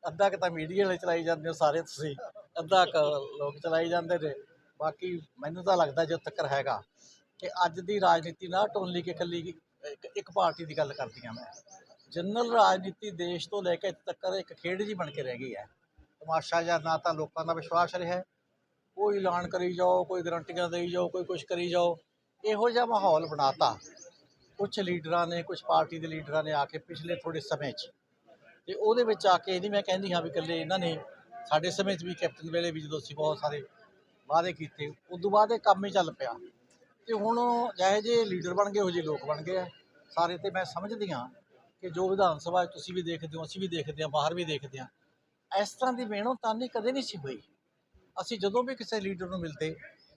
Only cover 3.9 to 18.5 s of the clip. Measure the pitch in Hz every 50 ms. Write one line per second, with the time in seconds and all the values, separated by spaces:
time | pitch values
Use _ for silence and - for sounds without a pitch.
3.9 | 175 139 - - 180 170 156 151 135 131 - _ _ _ _ _ _ _ 151 156
4.9 | 151 _ 180 185 180 170 151 _ _ _ 247 151 165 180 180 190 190 180 165 147
5.9 | 135 147 165 156 165 160 - 160 - - 156 139 139 139 135 139 120 101 95 _
6.9 | _ _ - - - _ _ _ _ _ - 180 - 180 180 170 160 175 180 170
7.9 | 214 208 190 180 170 165 160 170 170 _ 185 175 175 190 208 208 202 214 190 180
8.9 | 180 175 170 175 170 - 180 175 170 170 160 180 165 - _ _ _ _ - 151
9.9 | 143 - - - - 202 190 - 170 202 185 - 202 - 170 156 147 143 151 139
10.9 | 139 - 135 113 - - 120 120 113 - - - - - _ _ - - - _
11.9 | - _ _ _ - 165 175 196 208 233 240 233 233 233 208 190 190 190 185 190
12.9 | 175 _ - 208 185 165 175 175 175 170 - - - 208 190 180 170 165 - 196
13.9 | 175 - _ - - _ - 185 185 190 180 - 165 - - 170 185 190 208 208
14.9 | 214 185 170 151 143 151 139 127 123 120 131 131 110 98 104 104 _ _ _ _
15.9 | _ _ - _ _ _ 156 160 160 160 156 - 165 170 170 170 170 165 151 165
16.9 | 160 160 - 175 165 156 156 139 _ 165 160 165 165 165 156 165 170 170 175 170
17.9 | - 180 180 170 180 180 185 _ _ _ _ _